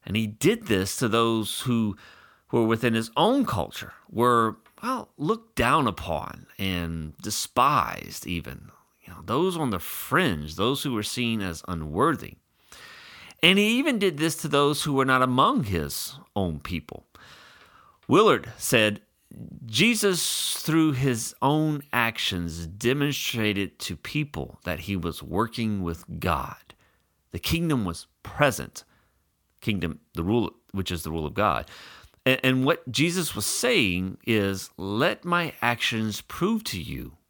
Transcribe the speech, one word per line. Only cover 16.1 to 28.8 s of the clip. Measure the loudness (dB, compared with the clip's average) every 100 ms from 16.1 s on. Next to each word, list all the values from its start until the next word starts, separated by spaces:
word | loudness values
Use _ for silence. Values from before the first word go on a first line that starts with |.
| -12 -8 -2
own | -2 -4
people. | -6 -8 -8 -18 _ -20 -20 -20 -20 -20 -20 -20 -20 _ 4
Willard | 6 8 6 0 -10
said, | 2 4 4 2 _ _ _ -18 -16 -16
"Jesus, | -6 2 2 4 2 0 -2 -2 -4
through | -4 0 2 4
his | 2 0 0 -4 -2
own | 2 2 2 -2 -2
actions, | 0 0 0 -4 -2 -4 -6 -10
demonstrated | -2 0 2 0 -2 -4 0 0 0 -2 _
to | -10 -8
people | -6 -6 -4 -6 -8 -10
that | -8 -8
he | -4
was | -2 -2 -6
working | -6 -2 -2 -2 -2 -2
with | -4 -6 -10 -4
God. | 0 0 -2 -12 _ -20 _ _ _ _ _
The | -8
kingdom | -2 0 2 0
was | 0 -4 -12 _
present." | -16 2 2 2 -8 -12